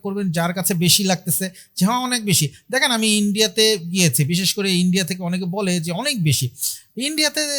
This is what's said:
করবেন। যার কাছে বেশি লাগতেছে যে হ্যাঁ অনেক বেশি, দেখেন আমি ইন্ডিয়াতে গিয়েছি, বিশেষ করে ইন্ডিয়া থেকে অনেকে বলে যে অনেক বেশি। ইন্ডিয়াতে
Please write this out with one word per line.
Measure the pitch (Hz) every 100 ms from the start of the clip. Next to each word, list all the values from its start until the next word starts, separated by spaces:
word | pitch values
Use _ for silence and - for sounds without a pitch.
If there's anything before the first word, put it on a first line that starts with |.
করবেন। | 202 196 190
যার | 165 170
কাছে | 180 180
বেশি | 180 175 180
লাগতেছে | 190 180 - - 185 - - -
যে | 185
হ্যাঁ | 247 247
অনেক | 247
বেশি, | 208 175 151 - -
দেখেন | - 294
আমি | 233 220 214
ইন্ডিয়াতে | 208 202 214 - 220 208 170
গিয়েছি, | 185 170 123
বিশেষ | 143 175 185 -
করে | 196
ইন্ডিয়া | 180 180 185
থেকে | 185 185
অনেকে | 175 185 185 196
বলে | 196 180
যে | 160
অনেক | 175 277 254
বেশি। | 156 127 123 - - - _ -
ইন্ডিয়াতে | 277 311 302 302 294